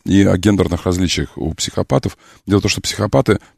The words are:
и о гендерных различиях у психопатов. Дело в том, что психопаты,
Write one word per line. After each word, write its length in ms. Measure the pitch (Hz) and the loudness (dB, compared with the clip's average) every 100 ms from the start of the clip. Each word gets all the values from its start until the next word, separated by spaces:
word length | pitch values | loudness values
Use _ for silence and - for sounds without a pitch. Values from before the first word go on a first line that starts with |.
| - | 2
и 180 | 98 | 4
о 120 | 98 95 | 4 4
гендерных 480 | 98 98 85 85 92 | 2 2 0 -2 -2
различиях 520 | 90 87 - 71 - | -2 -2 -2 -6 -6
у 160 | 76 | -8
психопатов. 640 | 80 - - - 135 - - _ _ - | -6 -6 -6 -2 -2 -2 -8 _ _ 0
Дело 120 | 98 | 0
в 20 | |
том, 60 | 95 | 2
что 120 | - | -4
психопаты, 580 | - - 101 135 127 98 - | -6 -4 0 0 2 -2 -4